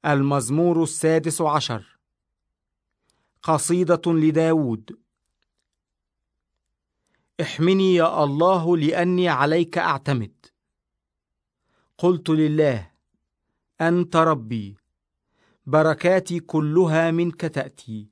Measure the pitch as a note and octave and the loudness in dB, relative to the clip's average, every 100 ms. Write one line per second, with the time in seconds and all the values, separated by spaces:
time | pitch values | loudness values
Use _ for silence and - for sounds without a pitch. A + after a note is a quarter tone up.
0 | D3+ C#3+ C#3 C#3+ A#2 D3 F3 E3 D#3+ - | 0 0 0 -2 -2 0 0 2 -2 -2
1 | D#3+ D#3+ D#3+ D3 D#3+ D3 - A2+ G2+ _ | 0 0 -2 -2 -2 -2 -2 -8 -10 _
2 | _ _ _ _ _ _ _ _ _ _ | _ _ _ _ _ _ _ _ _ _
3 | _ _ _ _ - D#3 - F3 F3 E3+ | _ _ _ _ -2 -2 0 0 2 0
4 | F3 E3 D#3 D3+ D#3+ D#3+ C3+ A2 A2 - | 2 2 2 2 2 0 0 -6 -10 -20
5 | _ _ _ _ _ _ _ _ _ _ | _ _ _ _ _ _ _ _ _ _
6 | _ _ _ _ _ _ _ _ _ _ | _ _ _ _ _ _ _ _ _ _
7 | _ _ _ - D#3+ - E3 F#3+ F#3+ F3+ | _ _ _ -8 -8 -2 2 2 4 4
8 | E3 F#3 D3 C#3+ F3 F#3+ E3 F3 D3+ E3 | 2 2 0 2 2 2 2 0 0 0
9 | F3 F3+ F3+ C3+ C#3+ D#3+ E3+ F3 E3+ C#3 | 0 0 0 0 0 0 -2 -2 -2 -4
10 | - C3 G#2 _ _ _ _ _ _ _ | -2 -4 -6 _ _ _ _ _ _ _
11 | _ _ _ _ _ _ _ _ _ _ | _ _ _ _ _ _ _ _ _ _
12 | F3 F3+ - D#3 D#3 D3+ D3+ A#2 F2+ _ | 0 0 0 0 0 2 0 0 -8 _
13 | _ _ _ _ _ _ _ _ E3 F3 | _ _ _ _ _ _ _ _ 0 0
14 | F3 E3+ D#3+ D3 A2 A#2 G2+ G2 _ _ | 0 2 2 0 -4 -8 -10 -16 _ _
15 | _ _ _ _ _ _ - D3+ D#3 D3 | _ _ _ _ _ _ -2 2 2 0
16 | F3 F#3 F#3 F3 D#3+ D#3 D3+ D#3+ F3+ D#3 | 2 0 0 -8 -4 -4 0 2 2 2
17 | E3 E3 F3 E3 E3 D3+ C3 _ - A2 | 0 0 -2 -4 -8 -6 -10 _ -14 -14
18 | G#2+ | -14